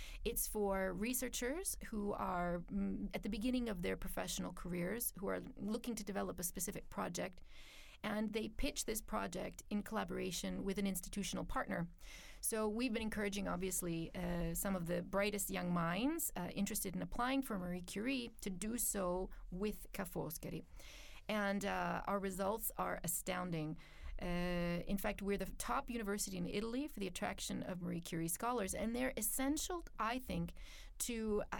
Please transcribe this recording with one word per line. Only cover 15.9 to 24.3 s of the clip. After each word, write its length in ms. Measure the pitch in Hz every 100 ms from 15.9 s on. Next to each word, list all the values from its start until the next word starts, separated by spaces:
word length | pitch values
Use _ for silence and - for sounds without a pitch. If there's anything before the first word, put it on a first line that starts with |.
| 180 262 330 - -
uh, 140 | 175
interested 420 | - 202 208 202 175
in 60 |
applying 400 | 180 - 247 269
for 160 | 262 208
Marie 240 | 175 180
Curie 500 | 175 202 226 269 233 -
to 80 | -
do 280 | 180 214 240
so 520 | - 208 180 180 190 - -
with 380 | 180 214 208 -
Ca' 100 | -
Foscari. 600 | 180 - 156 - - 170 - - - - - - -
And, 360 | 214 202 196 196
uh, 360 | 185 175 175 -
our 120 | 202
results 520 | 196 185 196 220 - -
are 220 | 190 -
astounding. 720 | 175 - - 180 180 165 156 160 - - - -
Uh, 600 | 185